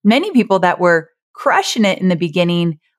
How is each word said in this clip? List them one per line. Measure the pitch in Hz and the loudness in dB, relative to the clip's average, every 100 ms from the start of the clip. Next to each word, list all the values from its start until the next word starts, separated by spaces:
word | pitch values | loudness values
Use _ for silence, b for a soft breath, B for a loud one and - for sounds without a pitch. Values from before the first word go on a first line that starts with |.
Many | 202 247 403 | 2 0 0
people | 285 208 190 | 0 2 2
that | 180 - | 2 2
were | 175 165 160 _ _ | 2 0 -2 _ _
crushing | - - 381 381 262 | -6 -2 0 -2 -2
it | 208 180 | 0 0
in | 185 | -2
the | 170 | 0
beginning | 170 175 175 175 170 156 _ | -2 -2 0 0 -2 -6 _